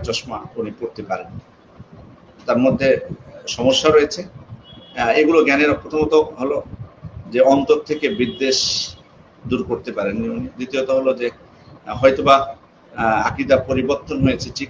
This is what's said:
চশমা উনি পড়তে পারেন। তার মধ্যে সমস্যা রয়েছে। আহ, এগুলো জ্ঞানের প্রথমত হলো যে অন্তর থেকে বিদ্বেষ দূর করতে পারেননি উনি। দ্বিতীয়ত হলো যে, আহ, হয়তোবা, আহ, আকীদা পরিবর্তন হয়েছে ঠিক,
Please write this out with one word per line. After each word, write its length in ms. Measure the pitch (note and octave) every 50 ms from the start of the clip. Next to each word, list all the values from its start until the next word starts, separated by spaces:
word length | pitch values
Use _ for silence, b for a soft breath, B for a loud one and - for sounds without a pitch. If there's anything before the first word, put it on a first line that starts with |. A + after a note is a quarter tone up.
| -
চশমা 340 | B2 A2+ - - B2 A2 G#2 - - -
উনি 140 | A#2+ A2 G#2 G2+ -
পড়তে 220 | A#2+ A2+ - - G2
পারেন। 240 | F2 F#2 F2+ F2+ F2+ G2 F#2+ - _ _ _ _ - - - - - - - - - - - - - - - -
তার 120 | B2 A#2+ A#2+
মধ্যে 300 | B2+ C3+ - B2 C3+ C3+ B2 - - - - - - - - - -
সমস্যা 420 | - - - A#2+ C3 C3+ - - D#3
রয়েছে। 320 | D#3 D3+ D3 D3 - F3 F#3
আহ, 880 | F#3+ - - - - - - - - - - - - - - A#2+ A#2
এগুলো 340 | - D3+ D3+ D3+ E3 D#3+ C#3+
জ্ঞানের 300 | C#3+ C#3 C#3+ D3+ D3 C3+
প্রথমত 400 | - - - D#3 D#3 D3+ D3+ D#3
হলো 480 | D#3 D3+ - - - B2+ C#3 C#3+ - - - - - - - - - - - - - - -
যে 100 | A#2 B2
অন্তর 380 | C3 C3+ C#3 C#3+ C3 D3 D3+ D3+ -
থেকে 220 | - D3+ - D3 C3
বিদ্বেষ 500 | G#2+ A2 B2 A2+ - - C3+ C3 C3 - - - - - - - - - - _ _ - - - _ _ - B2
দূর 140 | B2 A#2+ -
করতে 300 | B2 A#2+ - - B2 G#2
পারেননি 360 | - - G2+ G2+ A2+ A2+ A2+
উনি। 200 | A2+ A#2+ B2+ B2+ -
দ্বিতীয়ত 340 | A#2+ B2+ A#2+ - C3 C3 C3
হলো 240 | C3+ C3+ C3+ C3 C3
যে, 160 | A#2 A#2+ A#2+
আহ, 640 | - - - - - - - - - - - - A2+
হয়তোবা, 600 | B2 C3 C3+ C3+ - C3+ C#3 C#3 C3+ C3+ - - - _ _ _ _ _ _ -
আহ, 340 | A#2+ A2+ A2+ A2 G#2 A2
আকীদা 300 | A#2+ C3 - C3+ B2+ C3+
পরিবর্তন 680 | B2+ - - C3 B2+ B2 C3 C#3+ - - - D3 C3+ C3+
হয়েছে 280 | C3 B2 A#2 - B2 -
ঠিক, 140 | - C#3 C3